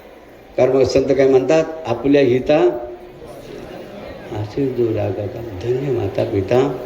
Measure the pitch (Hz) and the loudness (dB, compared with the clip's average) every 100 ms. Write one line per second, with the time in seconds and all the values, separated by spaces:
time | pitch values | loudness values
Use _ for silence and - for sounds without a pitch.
0 | - - - - - - 131 135 127 139 | -20 -20 -20 -20 -6 2 4 4 4 2
1 | 139 139 135 131 131 160 156 - 113 - | 2 4 6 4 4 2 2 -6 -6 -2
2 | 139 143 127 127 - 151 180 - - - | 4 4 4 2 2 4 2 0 -8 -14
3 | - - - - - - - - - - | -18 -18 -18 -18 -16 -16 -14 -16 -16 -16
4 | - - - 107 107 - 135 120 113 101 | -16 -16 -12 -10 -6 -2 -2 0 0 0
5 | 101 98 101 - 113 92 117 131 143 110 | -2 -4 -6 -8 -10 -6 -4 -2 -2 -2
6 | 98 - 110 101 95 123 143 - | -2 -2 -2 -2 2 2 2 -4